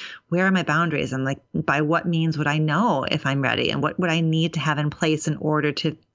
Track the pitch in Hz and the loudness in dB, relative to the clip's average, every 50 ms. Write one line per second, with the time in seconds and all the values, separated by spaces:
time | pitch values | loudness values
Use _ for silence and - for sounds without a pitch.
0 | - - - - _ - 165 175 185 190 190 185 165 - 151 160 170 165 151 147 | -16 -16 -16 -16 _ -2 0 2 4 4 4 2 2 2 2 2 2 2 0 -2
1 | 143 127 131 131 135 135 139 - _ _ - 156 156 - 139 147 156 147 165 165 | -2 -2 -2 -2 -2 -2 -4 -6 _ _ -6 -4 0 0 0 2 2 2 0 0
2 | - 175 170 160 165 160 151 143 151 147 147 156 156 151 147 170 226 240 165 135 | 0 0 0 0 2 0 0 0 0 0 0 0 0 2 2 2 2 2 2 0
3 | - - - 156 - 135 135 139 135 123 113 - 123 - - 143 143 151 - - | 0 -2 -2 -2 0 0 0 0 0 0 0 0 0 -2 -2 0 -2 -2 -2 -2
4 | 185 170 160 170 165 160 160 160 165 170 - 160 135 156 147 143 147 147 - - | -2 0 0 2 2 2 2 2 0 0 -2 -2 -2 -2 0 0 -2 -4 -2 0
5 | - 160 156 151 - 160 151 - - 151 151 151 147 147 139 - - 156 - - | 0 0 0 0 0 -4 -4 -2 0 0 0 2 0 0 -2 0 -2 -4 -4 -4
6 | _ _ _ | _ _ _